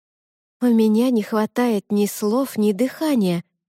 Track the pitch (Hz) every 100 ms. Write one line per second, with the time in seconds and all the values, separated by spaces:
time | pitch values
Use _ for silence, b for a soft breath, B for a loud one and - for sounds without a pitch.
0 | _ _ _ _ _ _ 247 226 220 214
1 | 254 240 202 220 214 - 247 208 - 208
2 | 202 - 208 240 269 - 208 190 262 -
3 | 311 269 190 170 - _